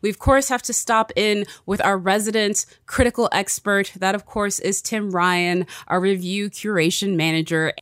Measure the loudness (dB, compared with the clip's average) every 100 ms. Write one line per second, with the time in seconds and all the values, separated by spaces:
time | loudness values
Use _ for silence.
0 | -6 -2 2 2 2 -4 -4 -6 0 0
1 | 0 0 0 0 -4 -12 -6 0 0 0
2 | 0 0 0 0 0 -2 -6 -14 -8 2
3 | 2 4 0 0 -2 -4 0 0 0 -2
4 | -2 -2 -4 -4 -2 -2 -2 -4 -4 -4
5 | -2 0 2 2 2 0 -2 -8 -2 0
6 | 2 0 -2 -4 -4 -6 -2 2 2 2
7 | 0 2 2 0 0 0 0 0